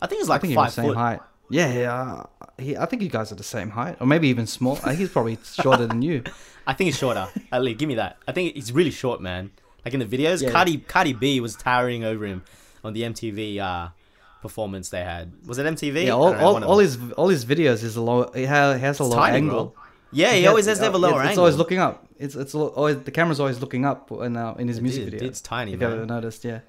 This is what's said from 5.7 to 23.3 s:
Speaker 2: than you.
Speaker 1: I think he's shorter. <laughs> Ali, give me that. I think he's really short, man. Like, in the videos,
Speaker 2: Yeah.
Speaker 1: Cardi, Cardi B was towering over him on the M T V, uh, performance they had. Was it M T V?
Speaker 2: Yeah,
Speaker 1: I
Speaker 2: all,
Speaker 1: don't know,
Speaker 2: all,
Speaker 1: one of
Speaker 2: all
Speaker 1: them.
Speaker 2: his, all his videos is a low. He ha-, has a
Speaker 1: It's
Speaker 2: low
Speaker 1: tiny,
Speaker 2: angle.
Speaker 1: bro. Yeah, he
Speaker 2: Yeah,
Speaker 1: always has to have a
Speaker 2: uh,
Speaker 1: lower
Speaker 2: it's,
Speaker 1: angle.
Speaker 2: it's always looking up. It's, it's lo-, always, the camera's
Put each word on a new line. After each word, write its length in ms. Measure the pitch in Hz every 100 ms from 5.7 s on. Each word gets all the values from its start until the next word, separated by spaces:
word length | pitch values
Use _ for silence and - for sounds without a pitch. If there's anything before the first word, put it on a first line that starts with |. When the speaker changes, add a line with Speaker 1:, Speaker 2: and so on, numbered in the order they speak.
| 120 117
Speaker 2:
than 140 | 117
you. 220 | 147 143 - - - - -
Speaker 1:
I 80 |
think 120 | 135 185
he's 100 | 139
shorter. 300 | 131 104 92 202
<laughs> 120 | -
Ali, 220 | 127 127
give 140 | 110 151
me 60 | 117
that. 220 | 92 - -
I 40 |
think 240 | 175 175 147
he's 160 | 113
really 200 | 131 156
short, 280 | - 127 117
man. 300 | 90 90 98 _ _ _ 123
Like, 80 |
in 60 | 131
the 60 | 110
videos, 360 | 123 156 175
Speaker 2:
Yeah. 100 | 127
Speaker 1:
Cardi, 260 | 165 180 151
Cardi 360 | - 180 170
B 260 | 117 135 131
was 160 | 117 -
towering 480 | 127 123 123 120
over 220 | 110 110 104
him 180 | 92 - - - -
on 100 | 110
the 100 | 107
M 100 | 117
T 180 | 113 113
V, 280 | 104 107 101
uh, 280 | 95 87 87 - _ _ _ _
performance 480 | 110 - 104 95 90
they 140 | 92
had. 300 | 90 85 85 - -
Was 100 | 123
it 80 | 147
M 100 | 156
T 140 | 147
V? 160 | 139 185
Speaker 2:
Yeah, 40 |
Speaker 1:
I 20 | 117
Speaker 2:
all, 140 | 170
Speaker 1:
don't 80 | 107
know, 60 | 170
Speaker 2:
all, 80 |
Speaker 1:
one 100 | 196
of 60 | 180
Speaker 2:
all 80 | 202
Speaker 1:
them. 80 | 190
Speaker 2:
his, 260 | 120 120
all 140 | 107 180
his 160 | 160 117
videos 380 | 151 151 113
is 120 | 113 110
a 60 |
low. 280 | 117 123 120
He 120 | 131 131
ha-, 280 | 147 143
has 260 | 127 135 139
a 40 |
Speaker 1:
It's 80 | 131
Speaker 2:
low 60 | 120
Speaker 1:
tiny, 200 | - 131
Speaker 2:
angle. 280 | 151 117 -
Speaker 1:
bro. 180 | - - _ _
Yeah, 220 | 139 208
he 100 | 208
Speaker 2:
Yeah, 60 | 185
Speaker 1:
always 160 | 220 202
has 100 | 214
to 40 | 220
have 80 |
a 40 | 185
Speaker 2:
uh, 20 |
Speaker 1:
lower 120 | 180
Speaker 2:
it's, 40 | 151
Speaker 1:
angle. 100 | 147
Speaker 2:
it's 60 | 202
always 160 | 175 147
looking 240 | 165 185
up. 260 | 147 - - -
It's, 160 | 139 139
it's 180 | 139
lo-, 140 | 151 151
always, 320 | 123 151 135
the 100 | -
camera's 280 | - 170